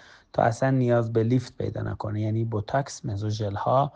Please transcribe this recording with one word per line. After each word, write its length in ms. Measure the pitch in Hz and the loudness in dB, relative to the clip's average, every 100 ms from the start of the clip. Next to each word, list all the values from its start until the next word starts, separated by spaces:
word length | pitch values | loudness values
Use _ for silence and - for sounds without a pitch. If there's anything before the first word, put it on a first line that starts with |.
| - - _ | -20 -20 _
تا 100 | - | 2
اصلاً 260 | 117 113 135 | 2 4 2
نیاز 440 | 131 123 120 113 | 2 4 2 2
به 100 | 113 | 2
لیفت 340 | 110 127 - - | 2 2 0 -8
پیدا 240 | 101 107 | -6 -6
نکنه. 400 | 107 101 110 104 | -6 -6 -6 -4
یعنی 240 | 107 110 113 | -2 -2 -2
بوتاکس، 600 | 110 104 135 143 - 127 | -4 -2 -2 -2 -6 -6
مزوژل 500 | 101 107 107 107 101 | -4 -4 -2 -4 -4
ها 380 | 120 127 143 | 0 2 2